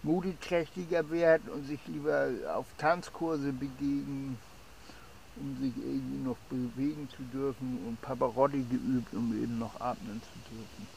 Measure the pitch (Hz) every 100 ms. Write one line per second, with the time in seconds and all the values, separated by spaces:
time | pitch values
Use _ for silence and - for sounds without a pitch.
0 | 151 175 180 170 - 175 160 - 170 170
1 | 151 165 165 160 - 143 139 147 - 156
2 | 143 147 139 123 - 85 139 - 151 175
3 | - - 165 156 139 131 139 131 143 139
4 | 139 135 135 120 - - - - - -
5 | - - - - 139 131 135 117 135 135
6 | 131 135 135 117 - 131 123 120 139 151
7 | 139 - 131 131 139 120 127 123 113 113
8 | - 127 127 113 139 143 123 127 - 131
9 | 113 - 117 110 117 117 113 - 123 117
10 | - 104 - - - 113 101 - 202